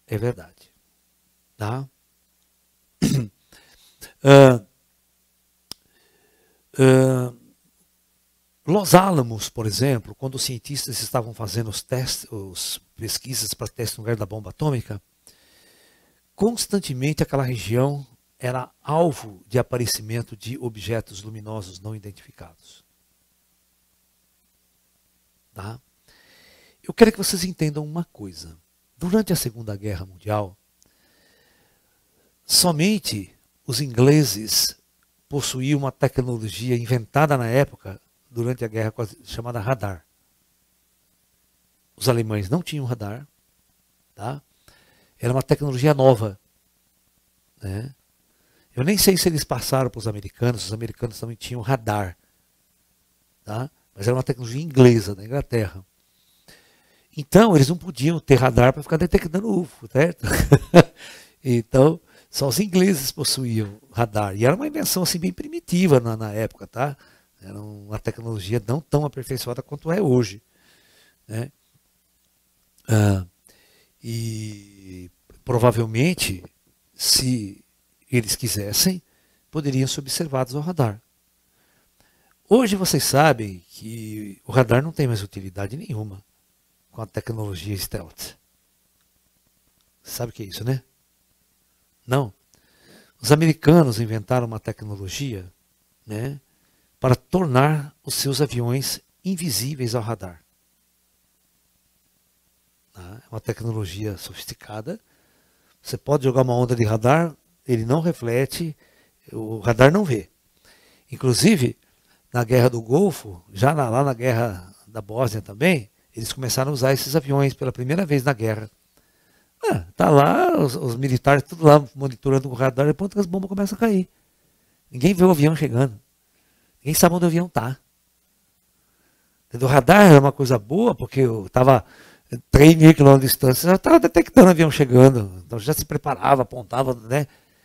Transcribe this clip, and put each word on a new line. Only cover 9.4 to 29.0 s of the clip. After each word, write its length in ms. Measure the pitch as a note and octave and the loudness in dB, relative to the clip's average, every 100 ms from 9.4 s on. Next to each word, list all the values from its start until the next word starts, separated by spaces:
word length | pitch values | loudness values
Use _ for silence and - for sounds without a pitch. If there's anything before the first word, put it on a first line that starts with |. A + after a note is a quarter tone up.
| - | -10
por 160 | - A2 | -8 -6
exemplo, 500 | G2 C3+ B2 G#2 G#2 | -2 -2 -2 -6 -12
quando 200 | C3+ B2+ | -12 -8
os 80 | |
cientistas 580 | - B2 - C#3+ - G#2+ | -8 -8 -10 -10 -8 -10
estavam 320 | A2 C3 A2+ | -6 -6 -8
fazendo 360 | A2 G#2 G2 A2 | -10 -8 -6 -6
os 120 | - | -8
testes, 500 | - B2+ B2+ - - | -8 -6 -6 -8 -10
os 480 | A2 G2 F2+ - - _ - | -14 -14 -12 -10 -10 _ -14
pesquisas 580 | A2 - B2+ C3 A2 | -10 -10 -8 -8 -8
para 140 | - A2 | -8 -10
teste 300 | - A2+ - | -8 -10 -8
no 60 | |
lugar 120 | A2 A2+ | -6 -6
da 100 | G#2 | -6
bomba 260 | A2 G2 | -12 -14
atômica, 500 | - D#3 C3 - G#2 _ _ _ _ _ _ _ _ _ _ _ _ _ | -6 -4 -4 -6 -14 _ _ _ _ _ _ _ _ _ _ _ _ _
constantemente 880 | - G#3 A#3 - G3+ - C3 C#3 D#3 | -4 -4 -2 -4 -4 -4 -4 -4 -2
aquela 220 | D#3 C#3 | -2 -2
região 640 | B2+ A#2+ F#2 A#2+ C3+ C#3+ C3+ _ _ _ | -4 -6 -4 0 0 -2 -12 _ _ _
era 320 | B2 B2+ B2+ _ | -8 -8 -10 _
alvo 600 | - D#3 E3+ C3 A2 F#2 - | -4 0 0 -2 -12 -20 -6
de 120 | A#2 | -4
aparecimento 800 | A#2+ B2 A#2 - G#2+ A#2 A2+ A2 | -2 -4 -4 -6 -8 -10 -10 -14
de 200 | A2+ C3 | -14 -10
objetos 640 | B2 G#2+ G2+ A#2 - F#2+ | -10 -12 -8 -8 -8 -16
luminosos 580 | G#2 A2 G#2 A2 F#2 F#2 | -18 -18 -14 -12 -12 -16
não 140 | G#2 | -16
identificados. 920 | A2 G2+ G2 _ - E2+ E2 _ - _ _ _ _ _ _ _ _ _ _ _ _ _ _ _ _ _ _ _ _ _ _ _ _ _ _ _ | -14 -16 -20 _ -20 -20 _ _ -20 _ _ _ _ _ _ _ _ _ _ _ _ _ _ _ _ _ _ _ _ _ _ _ _ _ _ _
Tá? 260 | - G2 A#2+ _ _ _ _ _ _ _ _ _ _ | -18 -16 -16 _ _ _ _ _ _ _ _ _ _
Eu 120 | - | -8
quero 180 | - A3 | 2 2
que 60 | G#3+ | 2
vocês 260 | F#3 F#3+ | -6 -6
entendam 420 | F#3 F3 D#3 D3 D3+ | -6 -4 -6 -6 -10
uma 200 | D#3+ E3+ | -10 -10
coisa. 520 | - G2+ D#2+ E2 E2 _ _ _ | -12 -18 -16 -20 -20 _ _ _
Durante 360 | - | -10